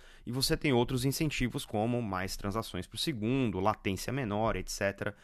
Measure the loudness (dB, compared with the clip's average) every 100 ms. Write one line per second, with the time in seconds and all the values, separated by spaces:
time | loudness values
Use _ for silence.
0 | -20 -14 -6 -2 0 2 4 4 4 2
1 | 0 0 0 0 0 -2 -2 0 2 0
2 | 0 -2 -2 -4 -2 -2 -2 -6 -6 -4
3 | -4 0 0 2 2 2 2 2 -2 -2
4 | -2 -2 -2 0 2 0 -4 -2 -2 -2
5 | -6 -8